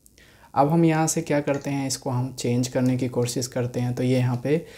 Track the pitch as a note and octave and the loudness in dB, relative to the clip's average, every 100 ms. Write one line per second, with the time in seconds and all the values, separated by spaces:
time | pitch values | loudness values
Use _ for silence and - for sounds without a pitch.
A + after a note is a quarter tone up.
0 | _ _ - - - - C#3+ E3+ E3 D#3+ | _ _ -20 -20 -4 0 4 6 4 4
1 | D#3+ E3 D#3+ D3 D3 C#3 C#3+ C#3 C3+ - | 2 0 0 0 0 -2 -2 -4 -4 -4
2 | C#3 B2+ C3 B2 B2+ A#2+ B2+ C3 B2+ B2+ | -4 -2 -4 -4 -2 0 0 0 2 0
3 | B2+ B2 A#2+ C#3 B2 B2+ B2 B2 B2 B2 | -2 -2 -2 -2 -4 -4 -4 -2 -2 0
4 | B2+ B2+ B2 B2 C3+ D#3+ - | 2 2 2 0 0 0 -2